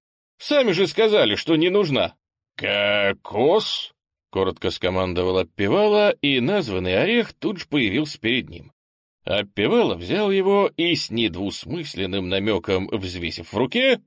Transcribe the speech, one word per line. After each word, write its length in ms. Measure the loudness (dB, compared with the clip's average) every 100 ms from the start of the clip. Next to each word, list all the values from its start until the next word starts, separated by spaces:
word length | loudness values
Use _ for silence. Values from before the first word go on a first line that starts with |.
| _ _ _ _
"Сами 360 | 0 2 4
же 160 | 2 2
сказали, 480 | 2 4 4 2 0
что 200 | 0 2
не 140 | 4
нужна". 460 | 2 2 0 0 _ _ _ _ -8
"Кокос!" — 1400 | -2 0 2 2 0 -2 -6 2 4 4 0 -6 -8 _ _ _ _
коротко 400 | -2 -2 -2 -4
скомандовал 680 | -2 -2 0 0 0 0 0
Отпевала, 720 | -2 -2 0 2 2 4 2 0
и 200 | 0 0
названный 600 | 0 0 -2 -4 0 0
орех 320 | 2 0 -2
тут 280 | -6 -6 -6
же 60 | -4
появился 520 | 0 0 0 -4 -4
перед 320 | -2 -2 -6
ним. 220 | -16 -20 _ _ _ _ _
Отпевала 720 | -4 -4 -4 -2 0 2 0 -2
взял 340 | -2 -2 0
его 400 | 0 2 2 2 0
и 180 | 0
с 160 | 0 -2
недвусмысленным 1160 | -2 -2 -2 -6 -6 -8 -8 -8 -6 -4 -4 -2
намеком, 600 | -2 0 -2 0 -2 -2
взвесив 640 | -6 -6 -6 -8 -8 -8
в 40 | -4
руке, 440 | -2 0 0 0